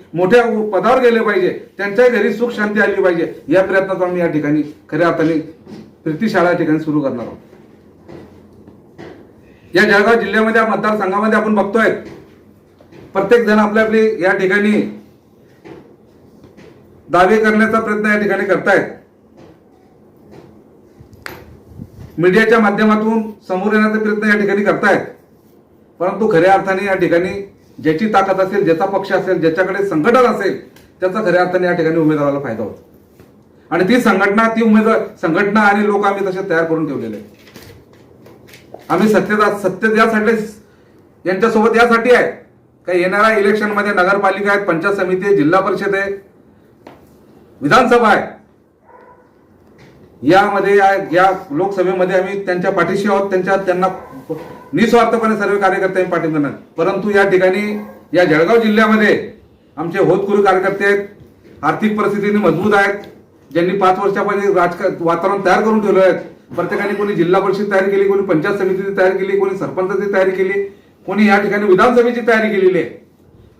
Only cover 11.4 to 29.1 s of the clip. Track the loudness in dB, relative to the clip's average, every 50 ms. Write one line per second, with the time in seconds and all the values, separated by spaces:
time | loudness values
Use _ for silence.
11.4 | 0 0 0 0 0 0 0 0 0 0 -2 -4 -8 -16 -20 -20 -20 -20 -20 -20
12.4 | _ -20 -20 _ _ _ _ _ _ _ -20 -20 -18 -8 -4 -4 2 4 4 4
13.4 | 4 4 2 2 2 2 2 0 2 2 2 2 2 2 0 0 0 -2 0 0
14.4 | 0 0 0 2 2 2 0 0 -2 -4 -8 -14 -20 -20 -20 _ _ _ _ _
15.4 | _ _ _ _ -20 -20 -20 -20 -20 -20 -20 _ _ _ _ _ -20 -20 -20 -20
16.4 | -20 -20 -20 -20 -20 -20 -20 -20 -20 -20 -20 -20 -8 -2 2 2 4 4 4 2
17.4 | 2 2 2 2 2 2 0 -2 -2 -2 -4 -2 -2 -2 0 0 -2 -2 -2 -2
18.4 | -2 -2 -2 -2 0 0 0 0 0 -4 -10 -16 -20 _ _ _ _ _ _ -20
19.4 | -20 -20 -20 _ _ _ _ _ _ _ _ _ _ -20 _ _ -20 -20 -20 -20
20.4 | -20 -20 -20 -20 -20 -20 -20 -20 _ _ _ -20 -20 -20 -20 -20 -20 -20 -20 -20
21.4 | -20 -20 -20 -20 -20 -20 -20 -20 -20 -20 -20 -20 -20 -12 -4 0 0 2 4 4
22.4 | 4 4 2 2 2 2 2 2 2 2 2 2 0 0 0 -2 -2 -6 -10 -14
23.4 | -8 -6 -6 -4 -2 0 0 2 2 0 0 -2 -2 -2 -2 -2 0 0 0 0
24.4 | 0 0 0 0 0 0 0 0 0 0 0 0 -2 -8 -14 -20 _ _ _ _
25.4 | _ _ _ _ _ _ _ _ _ _ _ -6 -4 -4 -2 -2 0 2 2 4
26.4 | 4 4 4 2 2 -2 -4 -2 -2 -2 -2 0 0 2 2 0 0 -2 -6 -8
27.4 | -12 -14 -18 _ _ _ _ -4 -2 -2 0 0 0 0 0 0 0 0 0 -2
28.4 | -2 -2 -2 0 0 0 0 0 -2 -2 -2 -4 -4 -2